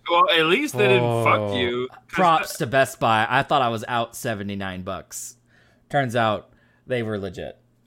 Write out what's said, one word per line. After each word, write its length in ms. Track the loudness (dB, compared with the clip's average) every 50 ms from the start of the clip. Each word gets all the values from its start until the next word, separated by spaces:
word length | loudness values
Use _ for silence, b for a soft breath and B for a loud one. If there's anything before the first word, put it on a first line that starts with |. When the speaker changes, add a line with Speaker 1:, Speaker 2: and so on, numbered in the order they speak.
| -4 0
Speaker 1:
Well, 220 | 4 4 4 4
at 160 | 4 2 4
least 300 | 4 2 0 0 -4 0 0
they 80 | 2
didn't 380 | 4 4 4 4 2 0 2 2
fuck 160 | 2 2 2
Speaker 2:
Oh. 160 | 0 -2 -2 -2
Speaker 1:
you, 300 | -2 -2 -4 -4 -6 -8
'cause 100 | -10 -20 _
Speaker 2:
Props 460 | -10 0 2 4 4 4 4 0 -4
Speaker 1:
that 60 | -6 -6
Speaker 2:
to 80 | -6 0
Best 300 | 2 2 2 2 0 -2
Buy. 260 | 0 2 2 2 2 2
I 140 | 2 0
thought 200 | 2 2 2 2
I 60 | 2 0
was 160 | -2 -4 -6 -4
out 260 | -4 -4 -4 -4 -8
seventy-nine 680 | -10 -6 -6 -6 -6 -6 -8 -6 -6 -8 -8 -8 -10
bucks. 540 | -10 -10 -10 -10 -12 _ -14 -14 -14 -14 -18 _ _ b b b b b b b b -4
Turns 260 | -2 -2 -2 0 0
out 380 | 0 2 2 0 -2 -6 _ b b b b b b b
they 160 | -6 -4 -4
were 160 | -4 -4 -4 -4
legit. 400 | -6 -8 -8 -10 -12 -12 -12 _ _ _ _ _ _